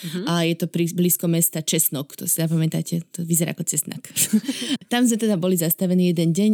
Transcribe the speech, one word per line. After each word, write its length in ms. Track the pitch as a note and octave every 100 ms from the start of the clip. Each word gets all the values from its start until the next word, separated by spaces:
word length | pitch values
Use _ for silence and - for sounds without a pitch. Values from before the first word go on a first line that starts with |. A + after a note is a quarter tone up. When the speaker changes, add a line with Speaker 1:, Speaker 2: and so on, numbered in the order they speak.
| E3+
Speaker 1:
Mhm. 240 | E3+ F#3+
Speaker 2:
a 160 | E3+ E3
je 80 | E3+
to 140 | E3+
pri-, 240 | E3+ E3+
blízko 320 | F3 F3 - E3+
mesta 320 | E3 E3+ E3
Česnok, 560 | - D#3 - - D#3
to 160 | - -
si 80 | -
zapamätáte, 640 | D#3+ D#3+ D#3+ D#3+ D#3+ E3+ -
to 160 | - E3
vyzerá 320 | E3+ F3 -
ako 80 | E3
cesnak. 480 | D#3 - - - - - G#3+ C4+
<laughs> 460 | - A#3+ C#4 -
Tam 160 | A#3+ B3
sme 80 | A3+
teda 240 | A3 G3
boli 160 | F3+ F#3
zastavení 560 | E3+ - F#3 F#3 F3+
jeden 160 | F3 E3
deň, 200 | E3 G#3+